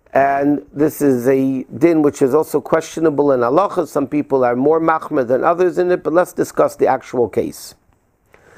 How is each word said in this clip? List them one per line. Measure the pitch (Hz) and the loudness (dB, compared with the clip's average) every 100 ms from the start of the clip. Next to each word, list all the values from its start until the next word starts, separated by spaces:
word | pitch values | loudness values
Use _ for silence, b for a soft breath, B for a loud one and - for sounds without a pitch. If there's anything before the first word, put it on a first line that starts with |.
| b | b
and | 131 139 139 143 143 - | 0 2 0 0 -2 -4
this | - 143 - | -2 -2 0
is | 143 127 120 | 0 2 2
a | 135 135 131 | 0 0 -4
din | - 117 165 160 | -8 0 2 4
which | 147 - | 2 2
is | 135 | 0
also | 147 156 151 | 2 0 -4
questionable | - 160 - - 160 139 143 | -2 -2 -2 -2 -2 0 0
in | 131 | 2
halacha. | 120 151 196 - 156 | 2 2 0 -2 -4
Some | 151 135 | -4 -4
people | 147 - 135 123 | -4 -2 0 0
are | 120 | 2
more | 143 160 | 2 2
machmir | 165 160 - 151 117 | 0 -2 -2 -2 0
than | 127 | 0
others | 151 170 180 160 | 2 2 0 0
in | 180 | 0
it, | 180 | 0
but | 151 | 0
let's | 165 180 | 0 0
discuss | - 151 - 147 - | -2 -4 0 0 2
the | 135 | 0
actual | 131 - 131 113 | 0 -4 -4 -2
case. | - 80 - - - _ _ _ _ _ b b | -2 -4 -8 -20 -20 _ _ _ _ _ b b